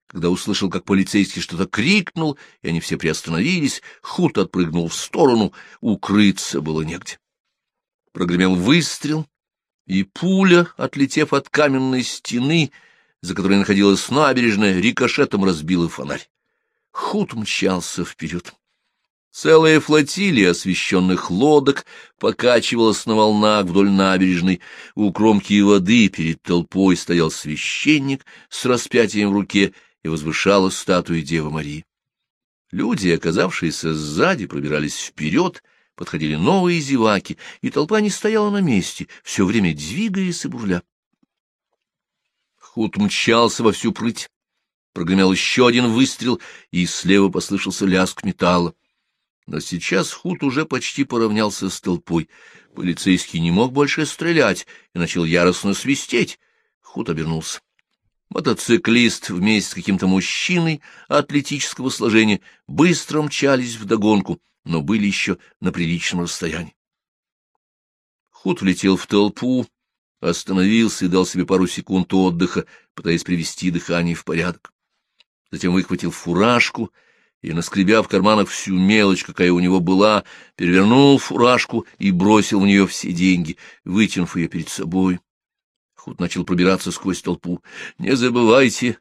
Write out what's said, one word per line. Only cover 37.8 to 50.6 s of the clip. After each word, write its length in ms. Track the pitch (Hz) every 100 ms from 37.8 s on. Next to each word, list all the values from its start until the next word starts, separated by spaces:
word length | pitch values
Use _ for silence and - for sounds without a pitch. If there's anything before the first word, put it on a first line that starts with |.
| 156 214
не 100 | 208
стояла 400 | - 214 220 208
на 100 | 202
месте, 480 | 180 110 - - - -
всё 220 | - - 95
время 280 | 113 90
двигаясь 680 | 73 78 131 226 190 185 165
и 40 | 139
бурля. 340 | 123 110 - - _ _ _ _ _ _ _ _ _ _ _ _ _ _ _ _ _
Худ 400 | - - 110 -
мчался 640 | 104 - - 117 117 -
во 80 | 113
всю 180 | 92 117
прыть. 400 | 95 117 107 - _ _ _ _ _ _
Прогремел 400 | 92 85 95 95
ещё 340 | 92 - - 123
один 220 | 120 120
выстрел, 520 | 110 135 - 120 117 - - _
и 160 | 87 87
слева 440 | - 87 98 98
послышался 540 | 90 - 98 98 -
лязг 380 | 98 92 92 -
металла. 520 | 101 87 87 90 85 - _ _ _ _ _ _ -
Но 140 | -
сейчас 520 | - 175 - 185 156
Худ 300 | - 175 175
уже 220 | 139 127